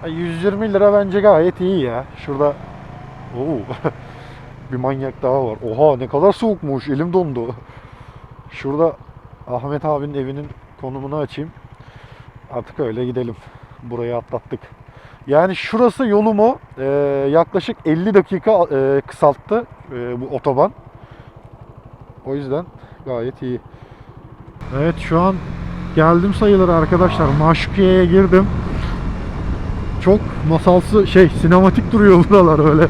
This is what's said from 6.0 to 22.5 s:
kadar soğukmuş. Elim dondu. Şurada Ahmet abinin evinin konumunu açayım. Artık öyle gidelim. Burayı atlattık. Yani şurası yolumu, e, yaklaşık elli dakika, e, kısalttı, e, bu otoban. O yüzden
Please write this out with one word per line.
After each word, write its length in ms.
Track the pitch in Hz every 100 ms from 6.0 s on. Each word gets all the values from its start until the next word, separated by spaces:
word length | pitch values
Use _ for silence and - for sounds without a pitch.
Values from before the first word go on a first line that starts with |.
| 127
kadar 240 | 143 185
soğukmuş. 580 | 196 233 202 151 135 123
Elim 240 | 139 170
dondu. 420 | 180 170 123 117 117 - - - - - - - - -
Şurada 460 | - 139 147 165 151 - - - - -
Ahmet 380 | 123 135 147 156
abinin 280 | 147 143
evinin 340 | 143 131 139 147 - - -
konumunu 360 | 135 135 135 151
açayım. 340 | 139 - 156 - - - - - - - - - -
Artık 260 | 127 110 -
öyle 260 | 131 110 123
gidelim. 300 | 123 120 113 - - - -
Burayı 340 | 120 117 117 120
atlattık. 420 | 117 123 - - - - - - - - -
Yani 280 | 143 180 180
şurası 500 | - 220 240 - 254
yolumu, 520 | 202 214 208 220 285 - -
e, 60 | 135 143 143 139 139
yaklaşık 460 | 156 170 190 170 226 -
elli 280 | 165 190
dakika, 380 | 202 180 190 - 214 170
e, 300 | 139 135 139 -
kısalttı, 580 | - 151 143 - 214 233 - -
e, 300 | 131 120 123
bu 40 | 127
otoban. 460 | 135 147 131 175 - - - - - - - - - - - - - - - 127
O 100 | 139
yüzden 300 | 139